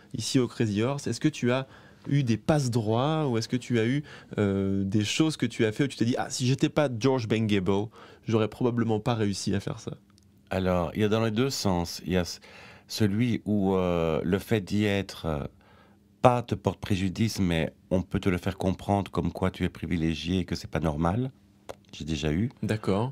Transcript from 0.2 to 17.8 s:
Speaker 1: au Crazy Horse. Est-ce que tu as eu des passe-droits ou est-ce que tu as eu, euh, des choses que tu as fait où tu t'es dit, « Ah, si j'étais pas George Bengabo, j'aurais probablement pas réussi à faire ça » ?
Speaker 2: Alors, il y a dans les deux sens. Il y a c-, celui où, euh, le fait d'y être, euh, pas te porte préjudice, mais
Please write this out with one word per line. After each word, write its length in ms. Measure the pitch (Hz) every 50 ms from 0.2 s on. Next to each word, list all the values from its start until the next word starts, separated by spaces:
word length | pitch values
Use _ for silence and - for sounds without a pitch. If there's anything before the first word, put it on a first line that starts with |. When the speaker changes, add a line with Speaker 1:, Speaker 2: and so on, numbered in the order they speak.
| 113 - - 135
Speaker 1:
au 80 | 123 117
Crazy 340 | - - 123 110 101 101
Horse. 260 | 110 123 139 143 - -
Est-ce 120 | 120 -
que 80 | - 156
tu 240 | 151 - - 120
as 160 | 123 131 135 - - - - - - - - -
eu 160 | 143 143 143
des 140 | 117 113 107
passe-droits 880 | - - 160 151 139 127 113 123 110 104 110 117 127 147 160 156 156 139
ou 100 | 120 110
est-ce 100 | 110 -
que 80 | - 123
tu 220 | 120 - 123 117
as 60 | 110
eu, 180 | 117 131 143 151 - - - - - - -
euh, 440 | 107 101 98 98 98 98 98 98 98
des 180 | 98 98 107 104
choses 320 | 104 - - 160 160 151 -
que 80 | -
tu 200 | 117 - - 120
as 60 | 110
fait 120 | 107 - 147
où 40 | 131
tu 100 | - -
t'es 80 | 120
dit, « 100 | 117 127 -
Ah, 100 | 107 -
si 180 | - - 131 123
j'étais 220 | 135 127 - 151
pas 200 | - - 151 139 127 110
George 300 | 101 135 135 131 117 107
Bengabo, 640 | 117 110 113 107 104 101 92 92 98 98 104 117 - - - - - - - -
j'aurais 200 | 110 110 107 104
probablement 520 | - - 127 123 117 120 113 113 110 107
pas 140 | 104 - 120
réussi 400 | 113 110 101 98 - - - 92
à 60 | 98
faire 200 | - - - -
ça » ? 120 | - - - - - _ - - _ _ _ _ _ _
Speaker 2:
Alors, 420 | - 95 92 92 92 90 87 80 -
il 60 | -
y 20 | 107
a 40 | 104
dans 160 | 104 113 113
les 80 | 113
deux 180 | 107 107 127 139
sens. 500 | 135 - - 101 92 87 87 85 - - -
Il 60 | - 90
y 40 | 92
a 80 | 87
c-, 140 | - - - - - - - - - - - - -
celui 540 | - - 113 104 95 107 123 123 110 - -
où, 300 | - 107 104 95 95 95
euh, 440 | 92 92 90 87 85 82 82 80 73 -
le 140 | 76 92 98
fait 200 | 92 - 117 110
d'y 220 | 92 85 98 104 107
être, 400 | 104 101 98 95 - - - - 82
euh, 160 | 78 73 67 - - - - - - - - - - _ _ _ - _ -
pas 180 | 123 123 120
te 140 | 117 - 110
porte 240 | 95 - 101 90 -
préjudice, 600 | - - 107 87 95 95 85 - 113 110 - -
mais 320 | 98 87 85 80 80 - - _